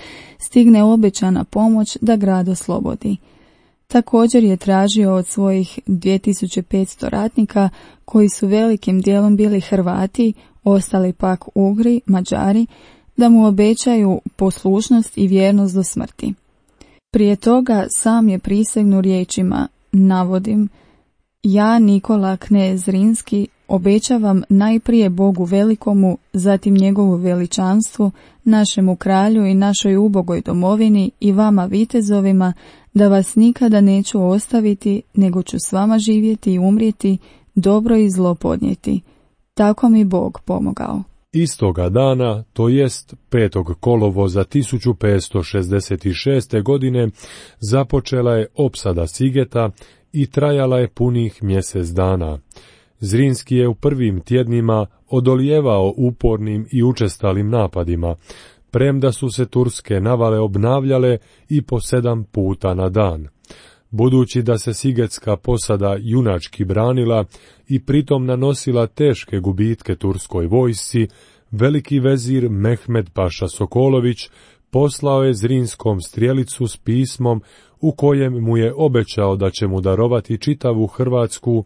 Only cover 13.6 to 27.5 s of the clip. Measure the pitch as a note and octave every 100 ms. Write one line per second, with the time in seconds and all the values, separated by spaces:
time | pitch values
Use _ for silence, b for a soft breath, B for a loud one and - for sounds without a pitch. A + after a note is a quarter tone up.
13.6 | G#3 A3+ B3+ A#3 G3 G3+ - - F#3+ -
14.6 | F#3+ G3 - A#3 A3+ - G3 F#3+ F#3+ G3+
15.6 | G3 F#3+ F3 - - - - F#3+ _ _
16.6 | _ b b b _ G#3+ G#3 G3+ A3+ B3
17.6 | B3+ G#3+ - - A3+ A3+ A3 F#3 - G3+
18.6 | A3 A3 G#3 F#3+ F#3+ F#3 F#3 - F#3 -
19.6 | - _ _ G3 F#3+ F#3 F3+ F#3 G3+ G#3
20.6 | G#3 b b b b _ _ _ G3+ G3+
21.6 | G#3+ A#3 G#3 G3 - G#3+ F#3+ F#3+ - G3+
22.6 | F#3+ F#3+ F#3+ F#3+ G#3+ A3+ - G3+ G3+ _
23.6 | - F#3+ F#3+ G#3+ - A#3+ G#3+ F#3+ - G3
24.6 | G#3+ A3+ A#3+ A#3 G3 F3 G3 F3+ F3 G3
25.6 | A3 G#3+ G#3+ G3+ F#3 F3+ _ F#3+ F#3+ G3
26.6 | G3+ G3 G3 G3 G3 F3 F3+ F3 F3